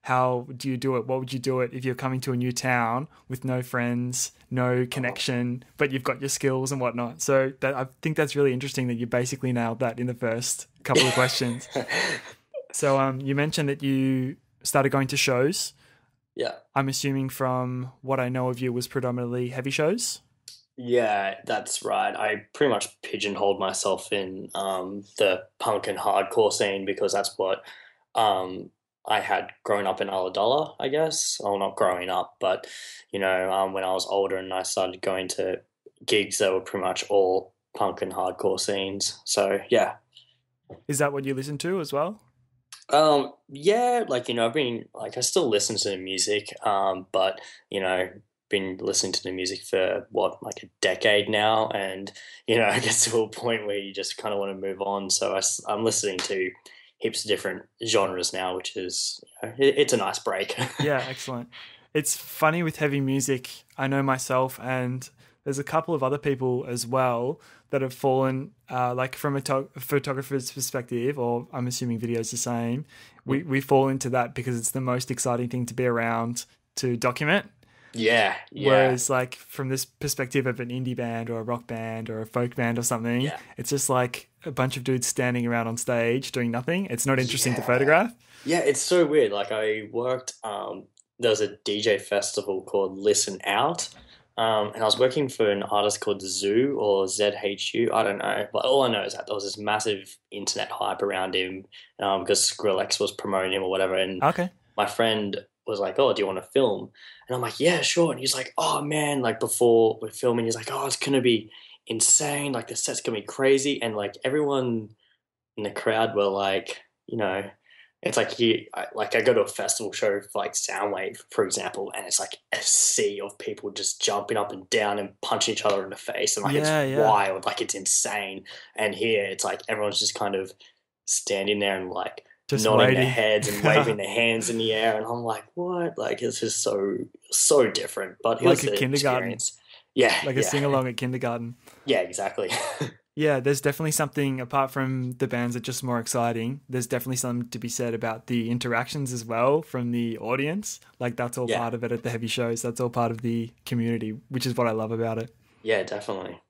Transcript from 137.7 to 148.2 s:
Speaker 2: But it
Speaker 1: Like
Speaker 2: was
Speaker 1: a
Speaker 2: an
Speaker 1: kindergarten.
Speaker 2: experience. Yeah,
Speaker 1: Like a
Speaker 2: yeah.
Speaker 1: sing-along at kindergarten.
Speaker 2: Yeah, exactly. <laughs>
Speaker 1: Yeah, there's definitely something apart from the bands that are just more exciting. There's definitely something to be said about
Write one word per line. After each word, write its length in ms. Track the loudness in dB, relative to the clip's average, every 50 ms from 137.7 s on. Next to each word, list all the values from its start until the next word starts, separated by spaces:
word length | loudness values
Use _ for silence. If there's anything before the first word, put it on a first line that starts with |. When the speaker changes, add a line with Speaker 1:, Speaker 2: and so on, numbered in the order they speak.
| 2 -2 -4 -4 -6 -8 -8 -8 -10 _ 0
Speaker 2:
But 180 | 0 0 4
it 40 | 6
Speaker 1:
Like 60 | 6
Speaker 2:
was 120 | 6 6 4
Speaker 1:
a 80 | -2
Speaker 2:
an 60 | 0
Speaker 1:
kindergarten. 500 | 0 0 0 2 2 2 2 2 2 0 -2 -6
Speaker 2:
experience. 260 | -4 -6 -6 -8 _ _ _ -20 -20 _ _ _
Yeah, 300 | 4 4 4 4 2 0
Speaker 1:
Like 120 | 0 0
a 40 | 2
Speaker 2:
yeah. 80 | 2 2
Speaker 1:
sing-along 380 | 2 2 2 4 2 2 2
at 80 | 0 -2
kindergarten. 600 | -2 -2 -2 -2 0 -2 -2 -2 -2 -4 -8 -10 _ _ -20 -20 -14 _
Speaker 2:
Yeah, 140 | 2 2 2
exactly. 500 | 2 0 -4 -4 -4 -4 -2 -2 -2 -2 -2
<laughs> 40 | -2 -2 -4 -4 -6 -6 -6 -8 -14 _ _ _
Speaker 1:
Yeah, 260 | 0 2 2 2 4
there's 180 | 4 2 2 2
definitely 320 | 2 0 0 0 -2 -2
something 480 | 0 0 -2 0 0 0 0 0 0 -2
apart 320 | -4 -2 0 0 0 2
from 400 | 0 -2 0 0 0 -2 -2 -4 -2
the 100 | -2 -2
bands 260 | -2 0 -2 -2 -2 -2
that 60 | -4
are 40 | -4
just 200 | -4 -6 -4 -2
more 160 | -2 -2 -2
exciting. 640 | -2 -2 0 0 2 2 0 0 -2 -4 -6 -8 _ -6
There's 180 | -4 -4 -2
definitely 300 | 0 -2 -2 -2 -2 -4
something 320 | -4 -2 -2 -2 -2 -4 -6
to 100 | -8 -8
be 80 | -6
said 260 | -6 -4 -2 -2 -2 -2
about 340 | -2 -2 -4 -4 -6